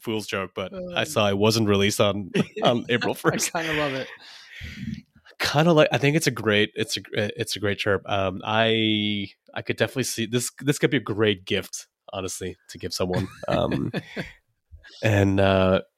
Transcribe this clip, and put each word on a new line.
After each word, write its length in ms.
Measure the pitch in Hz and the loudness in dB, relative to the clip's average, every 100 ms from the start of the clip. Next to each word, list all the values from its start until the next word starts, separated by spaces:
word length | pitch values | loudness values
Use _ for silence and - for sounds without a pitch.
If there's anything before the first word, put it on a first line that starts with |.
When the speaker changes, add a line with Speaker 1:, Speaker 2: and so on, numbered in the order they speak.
Speaker 1:
Fool's 260 | - 107 101 | -6 -6 -4
joke, 240 | 101 95 | -6 -6
but 180 | - 92 | -6 -8
I 280 | 95 90 87 | -8 -8 -4
Speaker 2:
Uh, 40 | 113 | -2
Speaker 1:
saw 220 | 117 104 | 2 2
it 80 | 101 | 4
wasn't 320 | 107 113 104 | 4 4 4
released 300 | 101 101 - | 4 4 2
on, 300 | 104 101 92 - - | 2 0 -2 -2 0
Speaker 2:
<laughs> 160 | - | 2
Speaker 1:
on 220 | - 120 - | 4 4 2
April 240 | 120 - | 0 0
Speaker 2:
I 40 | - | -2
Speaker 1:
first. 340 | 160 - - | 0 0 -2
Speaker 2:
kinda 200 | 170 160 | -4 -4
love 200 | 151 147 | -2 -2
it. 140 | 135 127 - - - - - - - - - - _ - - | -4 -8 -14 -20 -20 -20 -16 -14 -12 -10 -10 -12 _ -20 -8
Speaker 1:
Kinda 340 | - 143 165 | -2 2 4
like, 140 | 156 151 | 6 4
I 60 | 123 | 4
think 180 | 139 156 | 2 2
it's 120 | - | 0
a 40 | |
great, 400 | 113 107 104 107 - | -2 2 2 2 0
it's 220 | 110 - | -6 -6
a, 40 | 101 - | -6 -4
it's 400 | 104 - 107 - | -4 -4 -6 -4
a 40 | |
great 200 | 101 98 | -2 -2
chirp. 240 | - 95 - | 0 0 0
Um, 360 | 101 95 92 | -2 -2 -4
I, 840 | 107 107 113 113 110 107 104 104 98 - _ - | -2 0 2 2 2 2 0 -2 -6 -12 _ -8
I 60 | |
could 120 | - 117 | -6 -2
definitely 260 | 113 135 | -2 -2
see 220 | 120 - 113 | -4 -4 -2
this. 240 | 123 120 - | -2 -4 -4
This 180 | 139 - | -4 0
could 140 | 156 | 0
be 60 | 131 | 0
a 20 | |
great 460 | 113 101 110 98 92 | -2 0 0 0 -2
gift, 420 | 101 90 - - _ - | -4 -4 -12 -16 _ -14
honestly, 440 | 101 92 - 92 85 - | -10 -8 -8 -10 -12 -16
to 80 | 92 | -12
give 160 | 90 | -8
someone. 340 | - 92 90 92 - - | -4 -2 -2 -4 -8 -4
Um, 440 | - 82 135 - - - - 262 - _ | -2 0 -2 -4 -6 -8 -10 -12 -14 _
Speaker 2:
<laughs> 560 | _ _ - - - | _ _ -20 -20 -4
Speaker 1:
and, 360 | 110 101 98 98 | 2 4 4 4
uh, 420 | 98 95 95 92 - | 4 4 4 2 0